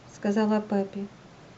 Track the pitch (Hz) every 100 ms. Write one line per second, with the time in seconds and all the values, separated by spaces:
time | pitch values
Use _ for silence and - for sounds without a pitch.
0 | - - 214 208 214 214 214 202 196 196
1 | 202 - - - -